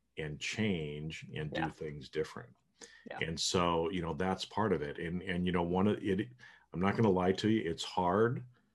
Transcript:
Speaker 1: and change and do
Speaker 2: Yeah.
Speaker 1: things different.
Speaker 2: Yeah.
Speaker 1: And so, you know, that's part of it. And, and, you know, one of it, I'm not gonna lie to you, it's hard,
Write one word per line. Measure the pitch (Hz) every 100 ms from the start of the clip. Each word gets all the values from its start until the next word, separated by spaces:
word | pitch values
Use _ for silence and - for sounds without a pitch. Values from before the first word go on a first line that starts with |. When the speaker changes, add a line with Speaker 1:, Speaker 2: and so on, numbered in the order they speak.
| _ -
Speaker 1:
and | 117 73
change | - - 107 87 76 73 78 - -
and | - 78
do | 71
Speaker 2:
Yeah. | 80
Speaker 1:
things | - 78 73 -
different. | 78 78 - - - _ - - - -
Speaker 2:
Yeah. | - 80
Speaker 1:
And | 82
so, | - 92 87 85 82
you | 90
know, | 82
that's | 76 92 95
part | - - 107
of | 82
it. | 73 73
And, | 82 87
and, | 95 90
you | 90
know, | 87
one | 87 90 101
of | 101
it, | 104 95 - - - - _
I'm | 82
not | 95 101
gonna | 110
lie | 90 92
to | 95 107
you, | 110 82
it's | 82
hard, | - - 90 98 117 147 - _ _